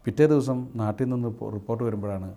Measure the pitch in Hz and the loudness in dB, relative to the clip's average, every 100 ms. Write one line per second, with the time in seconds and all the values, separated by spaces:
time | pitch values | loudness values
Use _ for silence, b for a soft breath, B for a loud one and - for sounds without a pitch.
0 | - 110 151 147 127 127 123 117 107 104 | -4 4 6 6 4 -2 -4 -2 -2 0
1 | 127 127 120 110 107 107 95 117 120 107 | -2 0 -2 -4 -8 -8 -4 -2 0 -2
2 | 101 98 95 | -4 -4 -8